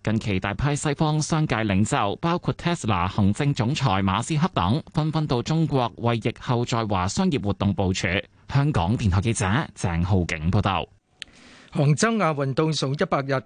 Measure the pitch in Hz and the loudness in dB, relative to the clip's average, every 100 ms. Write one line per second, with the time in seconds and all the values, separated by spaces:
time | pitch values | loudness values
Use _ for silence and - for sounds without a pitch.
0 | - 110 110 92 101 101 135 143 156 127 | -2 -2 0 -2 -2 -2 -2 -2 -2 -2
1 | 156 156 151 160 151 113 110 95 107 139 | 0 0 0 0 0 0 0 2 2 0
2 | 104 - 170 170 - - 175 175 110 92 | -2 -2 -2 -2 -2 -4 -2 -2 0 0
3 | 90 - 98 104 143 143 110 110 123 98 | 0 2 0 2 0 2 2 2 2 2
4 | 95 98 120 156 180 - 90 147 - - | 2 0 0 0 0 0 2 0 -2 -2
5 | 156 156 147 127 117 160 156 139 117 85 | 0 -2 0 -2 0 0 2 0 -2 -2
6 | 117 120 117 - - 120 120 117 110 95 | 0 0 -2 -6 -2 -2 0 -2 0 0
7 | 92 - 185 135 101 98 98 92 92 95 | 0 0 0 0 -2 0 0 2 0 0
8 | 92 95 - _ - 139 143 - 85 123 | 0 -2 -4 _ -2 0 2 2 0 2
9 | 110 90 113 110 95 123 - - 98 82 | 2 2 0 -2 0 0 -4 -6 -4 -2
10 | 90 98 82 80 82 101 101 87 62 _ | 2 2 0 -2 0 0 0 -2 -6 _
11 | _ - - - - - - - 143 147 | _ -20 -20 -20 -20 -20 -10 0 2 4
12 | 226 226 165 143 139 131 160 147 135 147 | 2 2 0 0 -2 0 0 0 -4 -2
13 | - 156 135 131 | 0 -2 0 -4